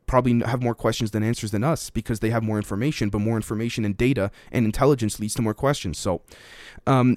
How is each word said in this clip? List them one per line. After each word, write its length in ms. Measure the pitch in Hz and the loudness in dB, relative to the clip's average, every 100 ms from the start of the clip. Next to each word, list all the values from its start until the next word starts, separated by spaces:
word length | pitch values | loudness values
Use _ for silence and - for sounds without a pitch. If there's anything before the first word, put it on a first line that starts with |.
| - | 0
probably 260 | 127 123 | 2 4
n-, 80 | 120 | 2
have 220 | 117 123 | 2 0
more 120 | 120 | -2
questions 360 | 113 113 110 110 | 0 -2 0 -2
than 120 | 107 | 0
answers 280 | 110 117 110 | 0 -2 -2
than 140 | 104 | -2
us 260 | 131 156 - | 0 -2 -4
because 300 | - - 110 | -8 -4 -2
they 100 | 113 | 0
have 120 | 113 | 0
more 140 | 110 107 | 0 -2
information, 520 | 104 101 139 - 110 | -2 -2 -2 -2 -2
but 100 | 104 | 0
more 160 | 107 113 | 0 0
information 480 | - 110 117 - | -2 -4 -4 -2
and 120 | 107 98 | -2 0
data 340 | 123 123 98 - - | 2 2 -2 -4 -6
and 120 | - | 0
intelligence 560 | 110 - 135 139 110 - | 0 4 4 4 0 -2
leads 140 | 107 | -4
to 80 | - | -2
more 120 | 110 | -2
questions. 440 | 107 135 147 95 73 | 0 0 -2 -4 -4
So, 240 | 101 85 - - - - - - - | -4 -4 -6 -20 -20 -20 -20 -8 2
um, 300 | 135 127 | 4 4